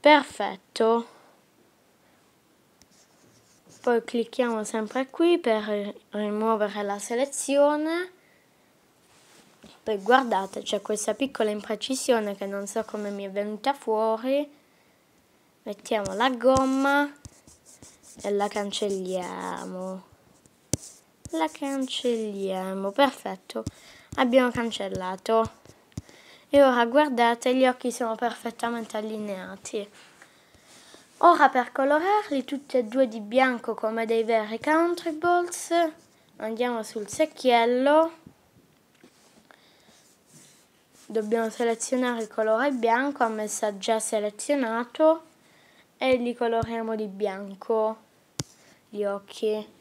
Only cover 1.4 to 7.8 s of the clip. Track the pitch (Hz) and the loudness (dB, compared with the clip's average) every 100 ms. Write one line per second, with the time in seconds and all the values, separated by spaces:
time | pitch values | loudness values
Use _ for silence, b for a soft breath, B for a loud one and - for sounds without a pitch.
1.4 | b _ _ _ _ _ _ _ _ _ | b _ _ _ _ _ _ _ _ _
2.4 | _ _ _ _ _ _ _ _ _ _ | _ _ _ _ _ _ _ _ _ _
3.4 | _ _ _ - - 233 233 240 226 - | _ _ _ -6 0 0 0 -4 -4 -2
4.4 | 240 226 214 226 214 254 269 - 339 339 | -2 -2 -4 -4 -4 -4 -6 0 2 4
5.4 | 254 220 214 208 202 - _ 208 208 208 | 2 0 0 -4 -4 -10 _ -4 -4 0
6.4 | 220 226 208 208 202 202 - 240 277 285 | 0 2 0 -2 -4 -6 -4 -2 -2 -4
7.4 | - 277 285 302 | 0 4 4 4